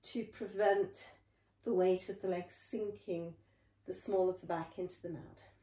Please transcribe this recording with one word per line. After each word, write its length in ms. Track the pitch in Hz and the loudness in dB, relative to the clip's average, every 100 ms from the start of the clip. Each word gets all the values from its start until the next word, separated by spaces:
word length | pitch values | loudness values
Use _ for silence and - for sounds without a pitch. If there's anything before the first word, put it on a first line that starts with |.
to 200 | - 240 | -4 -6
prevent 840 | 214 - 202 196 202 196 190 - - - _ _ _ _ | -6 -8 -8 4 6 6 4 -2 -14 -18 _ _ _ _
the 80 | - | 0
weight 380 | 185 185 185 - | 4 6 4 0
of 100 | 196 | -6
the 80 | 190 | -2
leg 160 | 180 180 | -2 -4
sinking 840 | - - 226 208 202 - 170 170 165 _ _ _ _ - | -10 -6 -4 -4 -6 -4 -4 -4 -10 _ _ _ _ -8
the 80 | |
small 340 | 185 - 190 185 | -6 0 4 4
of 100 | 185 | 2
the 40 | - | -4
back 260 | 170 160 - | -4 -4 -6
into 240 | 180 - | -8 -8
the 60 | 175 | -10
mat. 300 | 156 - - - _ | -10 -12 -18 -20 _